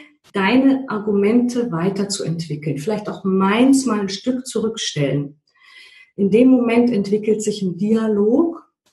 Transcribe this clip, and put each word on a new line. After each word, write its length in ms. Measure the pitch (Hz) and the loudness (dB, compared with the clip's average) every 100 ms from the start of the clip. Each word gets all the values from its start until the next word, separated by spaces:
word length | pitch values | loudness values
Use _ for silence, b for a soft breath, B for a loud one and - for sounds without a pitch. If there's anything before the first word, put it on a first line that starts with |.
| B _ _ | B _ _
deine 560 | 202 196 247 269 262 - | -2 2 4 4 2 -2
Argumente 840 | 214 214 202 202 247 240 240 233 | -6 -2 0 2 2 0 -2 -4
weiterzuentwickeln, 1080 | 165 185 196 196 - - 165 - - 151 - | -2 -2 -2 -4 -6 -6 -6 -8 -6 -6 -6
vielleicht 280 | 214 208 165 | -4 -6 -6
auch 160 | - | -6
meins 640 | 190 190 190 220 262 269 247 | -2 0 2 4 4 4 2
mal 140 | 208 | -2
ein 100 | 196 | -4
Stück 360 | - - 262 - | -4 -6 -6 -6
zurückstellen. 920 | 220 214 - - 151 139 143 143 - b b b b b b b - | -4 -4 -6 -6 -4 -2 -2 -6 -12 b b b b b b b -2
In 160 | 196 | 2
dem 180 | 214 262 | 4 6
Moment 420 | 254 233 233 240 | 4 4 2 2
entwickelt 520 | 202 196 208 220 214 | 0 -2 -2 0 0
sich 180 | 214 202 | -2 -4
ein 160 | 190 170 | -4 -4
Dialog, 840 | 208 220 220 208 208 269 330 - - _ _ | 0 0 0 0 2 2 0 -4 -16 _ _